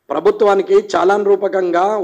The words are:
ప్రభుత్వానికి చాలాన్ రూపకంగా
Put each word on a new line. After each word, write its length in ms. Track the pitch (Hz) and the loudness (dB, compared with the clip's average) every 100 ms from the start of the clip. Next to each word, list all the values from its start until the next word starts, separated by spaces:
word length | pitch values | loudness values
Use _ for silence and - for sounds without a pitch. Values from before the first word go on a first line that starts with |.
| - | -10
ప్రభుత్వానికి 680 | 139 180 214 208 196 185 196 208 170 | -2 0 2 2 0 2 0 0 0
చాలాన్ 300 | 180 202 202 | 0 0 0
రూపకంగా 600 | 196 196 196 180 170 190 214 | 0 0 -2 -2 0 0 -2